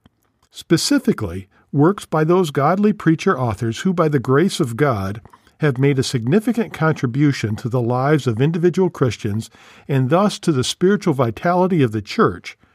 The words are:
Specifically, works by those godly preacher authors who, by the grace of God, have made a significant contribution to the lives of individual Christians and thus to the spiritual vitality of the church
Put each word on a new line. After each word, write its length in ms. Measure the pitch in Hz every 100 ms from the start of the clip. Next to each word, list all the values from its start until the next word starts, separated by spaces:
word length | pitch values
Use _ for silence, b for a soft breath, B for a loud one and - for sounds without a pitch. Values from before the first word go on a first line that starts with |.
| _ _ _ _ _
Specifically, 960 | - - 160 - 285 - - 101 90 - b b
works 340 | 143 156 202 -
by 180 | 156
those 280 | 156 180 165
godly 400 | 139 143 190 208
preacher 480 | 208 160 160 196 139
authors 420 | 123 101 117 113
who, 120 | 190
by 160 | 175 156
the 100 | 143
grace 400 | 123 135 185 -
of 160 | 135 117
God, 460 | 147 110 95 104 b b b b
have 180 | 151 123
made 220 | 139 135
a 40 |
significant 680 | - 127 113 202 233 226 165
contribution 840 | - 160 151 127 131 147 135 110 107
to 120 | 117
the 120 | 127
lives 460 | 117 127 139 156 127
of 140 | 107
individual 480 | 143 170 175 175 180
Christians 600 | - 127 - 110 107 - B B B -
and 220 | 135 127
thus 300 | 165 208 -
to 120 | -
the 120 | 139
spiritual 500 | 120 - 180 208 175
vitality 720 | 135 117 - 175 180 185 180
of 80 | 127
the 100 | 107
church 560 | 101 - 160 87 - - _